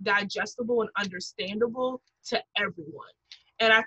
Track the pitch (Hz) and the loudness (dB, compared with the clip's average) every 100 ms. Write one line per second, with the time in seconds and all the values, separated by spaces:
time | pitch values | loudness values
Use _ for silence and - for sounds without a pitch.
0 | 202 202 202 202 196 - 233 240 214 196 | 0 2 0 -4 -6 -4 0 0 2 -2
1 | 202 180 - - 185 214 233 254 254 262 | -4 -6 -12 -8 -6 0 -2 0 -4 -4
2 | _ _ - 233 - 208 202 170 147 - | _ _ -4 -4 -2 -4 -4 -4 -14 -14
3 | - _ _ - _ - 226 220 | -18 _ _ -20 _ 2 6 6